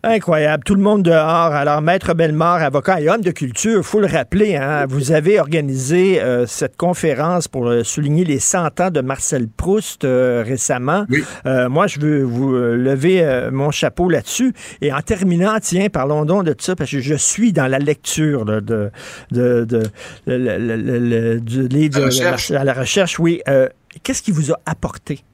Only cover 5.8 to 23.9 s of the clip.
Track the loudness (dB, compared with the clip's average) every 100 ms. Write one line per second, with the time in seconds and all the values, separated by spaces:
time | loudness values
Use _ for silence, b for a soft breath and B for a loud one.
5.8 | 0 2 4 2 2 0 -2 -2 -6 _
6.8 | -2 0 -2 0 0 -2 -2 -4 0 0
7.8 | 0 -2 0 2 2 0 0 0 -2 -2
8.8 | -2 0 -2 -4 -4 -4 -4 -6 0 0
9.8 | -2 -6 0 2 2 0 -2 -4 -2 -2
10.8 | 0 -2 0 -2 B B -2 0 0 0
11.8 | 0 0 0 0 0 0 0 0 0 0
12.8 | 0 2 2 2 2 0 -2 -2 -2 -2
13.8 | -4 0 0 0 -2 -2 -2 -2 B B
14.8 | -4 -2 -4 -2 0 2 2 0 -2 -2
15.8 | 0 0 0 0 0 0 0 -2 -4 -4
16.8 | -4 -4 -2 -2 -2 0 2 2 2 0
17.8 | 0 -2 -4 -2 0 0 -2 -2 -2 -2
18.8 | -4 B B B B 0 2 2 2 0
19.8 | -2 B B B -4 -2 -2 -2 -2 -4
20.8 | -2 0 0 0 0 -2 -2 -2 0 2
21.8 | 2 2 2 2 0 -2 -2 0 0 -2
22.8 | -2 0 0 2 0 0 2 2 2 -2
23.8 | _